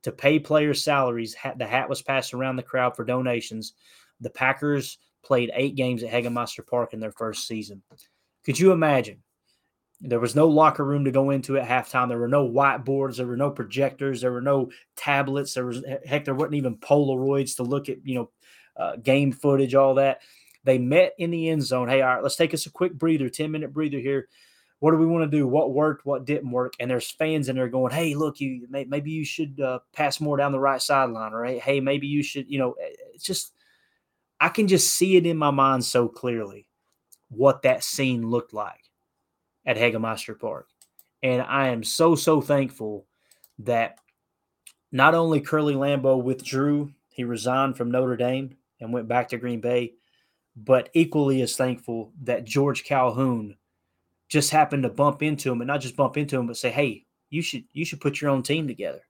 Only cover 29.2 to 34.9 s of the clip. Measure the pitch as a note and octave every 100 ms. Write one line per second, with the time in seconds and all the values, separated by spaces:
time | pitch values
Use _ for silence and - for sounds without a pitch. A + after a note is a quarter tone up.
29.2 | D3 - D3+ C#3 C3 B2+ _ - D3 -
30.2 | D3+ C#3 C#3+ C3+ C#3 C3 - C#3 C3 A2+
31.2 | A2 A2 A#2+ B2+ C3+ C#3 C3+ C#3+ C#3+ D3
32.2 | C#3+ C#3+ C3 C#3 B2+ - D#2+ - - -
33.2 | - - - _ _ _ _ _ _ _
34.2 | _ _ D#3+ - G#3 F#3+ -